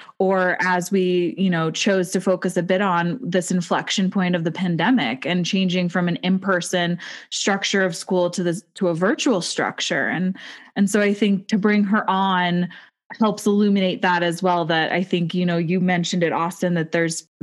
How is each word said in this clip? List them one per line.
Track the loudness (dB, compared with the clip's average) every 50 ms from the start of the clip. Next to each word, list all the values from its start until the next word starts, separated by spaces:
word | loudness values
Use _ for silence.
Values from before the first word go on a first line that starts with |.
| -18 -10 -4 -2
or | 0 2 2 2 2 0 0 0
as | 0 0 0 0 0 0
we, | 2 2 2 2 2 2 0 0 0 0
you | 0 2
know, | 2 2 0 0
chose | -2 0 0 2 2 2 2 0
to | -2 -2
focus | 0 0 0 0 0 -2 -2
a | 0
bit | 0 0 0 0
on | 2 2 2 2 0 0 -2 -4
this | -4 -2 -2 0 0 0
inflection | 0 0 0 0 -2 -2 -2 -2 -2 -2 0 0
point | 0 0 0 0 0
of | 0 -2
the | -2
pandemic | -2 -2 -2 -2 0 0 2 2 2 2 2 0 -4 -4 -4
and | -2 -2 -2 0
changing | 0 0 0 0 0 0 0 0 0
from | 0 0 0 0
an | -2
in-person | -2 0 0 0 0 0 0 0 0 0 -2 -2 -2 0 0 -2 -4 -8 -12 -16 -16 -14 -10
structure | -8 -4 -2 -2 -2 0 -2 -2 0 0 0
of | 0 -2
school | -6 -6 -2 0 0 0 0
to | -2 -2
this, | -2 -2 -2 -4 -6 _ -8
to | -4 -2 -2
a | 0
virtual | 0 0 0 0 0 0 0 0 0
structure. | 0 -4 -4 -2 -2 -4 -4 -4 -6 -4 -2 -2 -2 -2
And, | -2 -2 -2 -2 -4 -6 -10 -18 -18 -20 -20 -6 -2
and | 0 0 2
so | 2 2
I | 2 2 2
think | 2 2 2 2 0 0 -2
to | 0 2
bring | 2 2 4 2 2
her | 2 2 0 0 0
on | 0 0 2 2 2 2 2 2 0 0 0 -2 -6 -12 -20 -20 _ _ _ -10 -4 0
helps | 0 0 0 0 0
illuminate | 2 4 4 4 4 4 2 2 0 0 0
that | 0 0 2 2
as | 2 0 0 0
well, | 0 0 2 2 0
that | 0 0 0 0 0
I | 0 -2
think, | -2 -2 -2 -2 -2 -2 -2
you | 0 0
know, | 0 0
you | 0 0 0 0 0
mentioned | 2 2 0 0 0 -2 0 0
it, | 0 0
Austin, | 0 0 -2 -4 -4 -2 -2 -2 0
that | -2 -2 -2
there's | 0 0 0 0 -2 -6 -12 _ _ -18